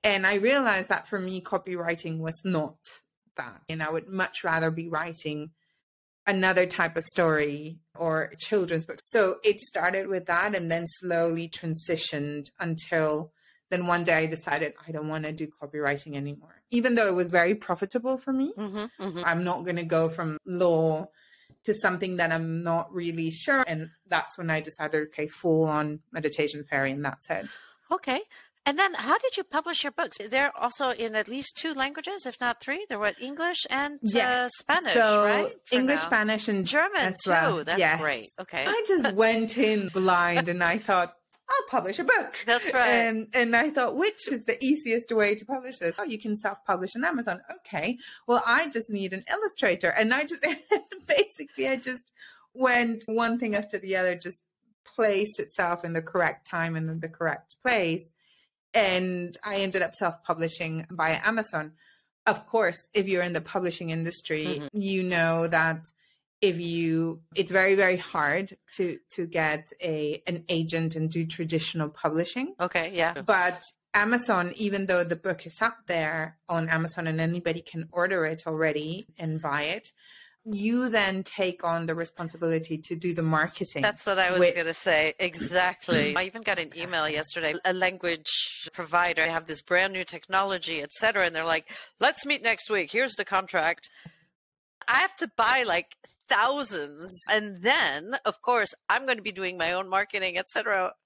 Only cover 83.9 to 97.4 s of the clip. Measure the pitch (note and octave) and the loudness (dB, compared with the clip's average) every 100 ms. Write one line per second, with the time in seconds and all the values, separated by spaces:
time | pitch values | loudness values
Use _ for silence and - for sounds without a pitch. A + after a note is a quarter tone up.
83.9 | G#3 - F#3+ F3+ F3+ F3 F3 E3 D#3+ G3 | -2 -2 2 4 6 4 4 -2 -2 2
84.9 | D#3 D#3 - F#3 D#3+ - F3+ F3+ F3 - | 4 4 0 -4 -4 0 2 2 0 0
85.9 | E3 D3 D3 F#3 A3 G#3+ F#3 D#3+ E3 F3 | 2 2 0 -4 -4 -2 -2 -2 -8 -4
86.9 | E3+ D#3 D3+ D#3 E3+ D#3+ E3+ F#3 F#3 F#3 | 0 0 -2 -4 -4 -2 0 0 2 0
87.9 | F#3 F3 D#3+ D#3 - - - - - D#3+ | 0 -4 -4 -2 -2 -4 -8 -14 -10 0
88.9 | F3 F3 D#3+ D#3+ E3 D#3+ D3+ - F3+ F#3+ | 2 2 2 2 0 -4 -10 0 2 2
89.9 | F#3+ F3 E3+ - F#3+ G3 F#3 E3+ D#3+ C#3+ | -2 -8 -10 -2 0 2 -2 -4 -6 -6
90.9 | - A3 G3+ F3+ D#3+ E3 D#3+ - - - | 0 0 2 0 0 0 0 -2 -18 -18
91.9 | _ B3 D4+ C#4+ C#4 A3 A3 - G#3 D#3 | _ 2 2 -2 0 0 0 0 -2 0
92.9 | A3 C4 - G3 F#3+ F#3+ F#3 D#3 E3+ - | 0 -2 -2 -2 -2 0 0 0 -2 -10
93.9 | - - _ _ _ _ _ _ _ - | -18 -20 _ _ _ _ _ _ _ 0
94.9 | B3+ F#4+ - E4 - A3+ C4 A#3 F3 E3+ | 2 2 -2 -8 0 2 2 2 0 -2
95.9 | - - _ _ G#3+ A#3+ C#4+ B3 F3 D3 | -18 -20 _ _ 2 4 2 -4 -6 -8
96.9 | D3 F3+ F3+ - G#3+ | -10 -10 -6 0 0